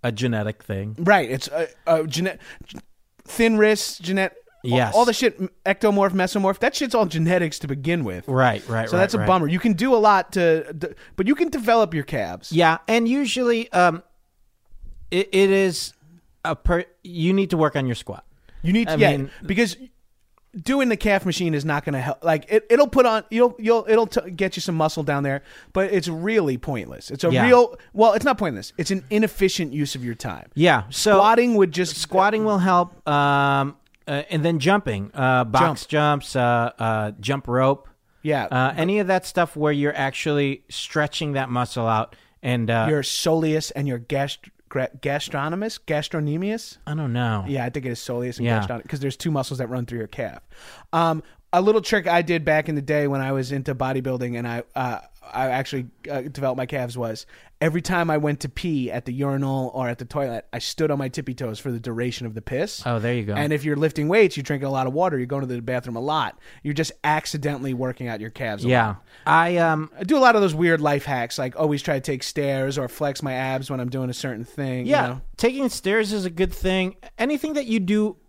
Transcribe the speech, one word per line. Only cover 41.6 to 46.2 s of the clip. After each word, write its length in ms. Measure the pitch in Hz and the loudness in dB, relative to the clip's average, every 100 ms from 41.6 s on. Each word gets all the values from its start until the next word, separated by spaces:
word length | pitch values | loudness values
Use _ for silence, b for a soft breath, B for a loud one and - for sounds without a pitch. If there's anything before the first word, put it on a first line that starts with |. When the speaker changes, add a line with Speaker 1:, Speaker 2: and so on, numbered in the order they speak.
| 123 - 113 | -2 -2 0
Speaker 1:
out 300 | 110 113 b b b | 0 -2 b b b
and, 280 | 131 123 113 | -4 -2 0
uh, 160 | 117 110 | 0 2
Speaker 2:
Your 140 | 151 | 0
soleus 680 | 135 - - 160 160 156 156 - | -2 -2 0 2 2 0 -2 -6
and 100 | 143 | -4
your 120 | 123 | -4
gast-, 500 | 120 139 139 - - _ _ | -4 -4 -4 -6 -16 _ _
gra-, 180 | 139 127 131 | -6 -6 -6
gastronomus, 760 | 143 143 - 151 143 175 220 - - | -4 -4 -4 -4 -4 -4 -6 -8 -4
gastrocnemius? 920 | 151 151 165 | -4 -2 -4